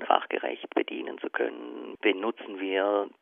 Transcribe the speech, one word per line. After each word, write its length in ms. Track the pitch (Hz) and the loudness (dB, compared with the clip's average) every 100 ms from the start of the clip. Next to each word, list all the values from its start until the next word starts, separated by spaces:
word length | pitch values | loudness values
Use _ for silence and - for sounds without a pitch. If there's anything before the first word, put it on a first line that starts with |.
| - | 4
fachgerecht 640 | - - - 64 62 - | 4 4 -4 -4 -6 -4
bedienen 440 | - - - - - | -2 -2 -4 -8 -6
zu 100 | - | -4
können, 680 | - 120 123 120 123 120 - | -2 -2 -4 -10 -10 -10 0
benutzen 580 | 107 95 110 - - 95 | 2 2 0 -4 -6 -6
wir 480 | 95 95 101 101 98 - | 0 2 4 2 0 -6